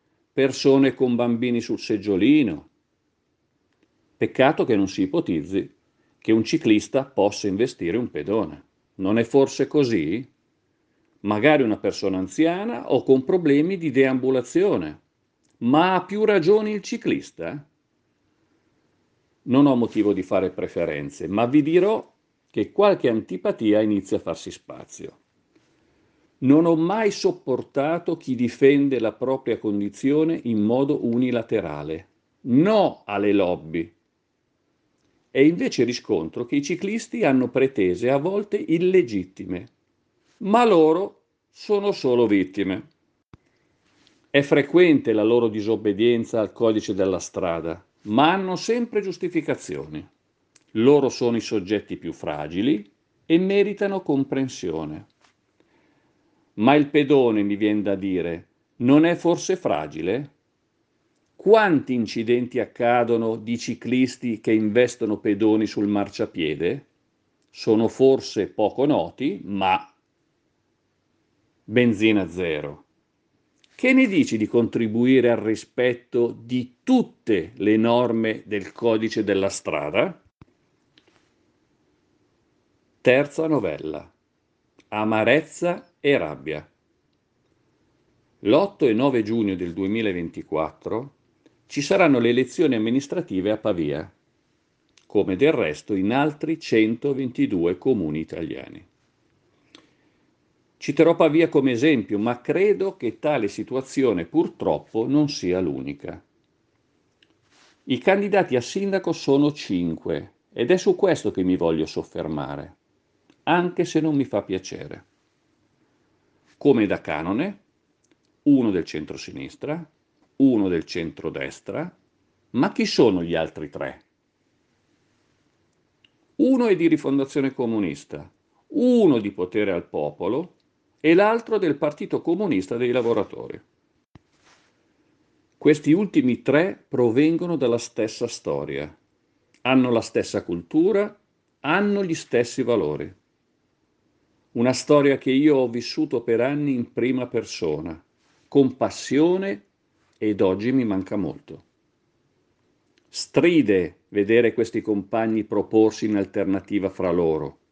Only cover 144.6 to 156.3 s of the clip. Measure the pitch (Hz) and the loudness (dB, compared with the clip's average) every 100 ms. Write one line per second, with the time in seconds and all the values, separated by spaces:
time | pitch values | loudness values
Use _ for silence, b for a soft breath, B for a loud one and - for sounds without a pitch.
144.6 | 123 127 - 147 139 131 - 131 151 139 | 0 0 2 4 4 0 0 2 4 4
145.6 | 127 120 120 - 151 120 117 113 127 147 | 0 -4 -6 -6 -4 -4 -2 0 0 -2
146.6 | 147 127 117 - 120 127 123 113 101 - | -2 -4 -6 -4 -2 -2 -4 -6 -6 -6
147.6 | 85 76 82 80 _ _ _ _ _ 143 | -4 -4 -8 -14 _ _ _ _ _ 2
148.6 | 131 - 107 - - 131 165 185 196 202 | 2 0 -4 -6 -2 0 2 0 -4 -8
149.6 | _ _ _ _ _ _ 107 104 98 95 | _ _ _ _ _ _ -4 0 0 0
150.6 | 113 131 113 95 95 104 82 67 - 73 | 0 0 0 -4 -4 -6 -6 -8 -16 -20
151.6 | _ _ _ _ _ _ _ _ _ _ | _ _ _ _ _ _ _ _ _ _
152.6 | _ _ _ _ _ - - - 160 170 | _ _ _ _ _ -14 -4 0 4 4
153.6 | 107 95 82 - _ 104 101 113 113 120 | 4 2 0 -8 _ -2 2 2 2 0
154.6 | 113 113 110 101 90 113 113 110 104 104 | -4 -4 -4 -4 -4 -4 -2 -2 -2 -4
155.6 | 95 110 110 107 110 104 95 | 0 4 4 2 -2 -2 -2